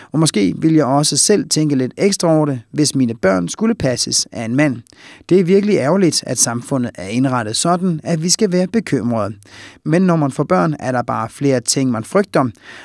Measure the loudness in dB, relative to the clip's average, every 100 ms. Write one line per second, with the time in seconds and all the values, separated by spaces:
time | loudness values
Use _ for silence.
0 | -6 0 2 2 0 2 2 4 4 2
1 | 2 0 2 2 0 -2 0 0 -2 0
2 | -2 0 2 2 2 -2 -6 -2 0 2
3 | 0 0 0 0 -2 -2 -2 0 -2 -2
4 | -2 -4 -4 -8 -4 0 0 -2 -10 -20
5 | -20 -12 0 2 4 2 4 0 2 2
6 | 2 0 -4 -2 -2 -2 -4 -4 -4 -6
7 | -6 -2 0 0 -2 -2 0 0 0 -4
8 | -4 -2 0 0 0 0 0 -2 -2 -2
9 | 0 -2 -4 -8 -18 -20 -20 -10 -2 2
10 | 2 2 0 0 0 2 0 -2 -4 -2
11 | -2 -4 -6 -2 0 0 0 -2 0 -2
12 | -2 -2 0 0 0 -4 -20 -20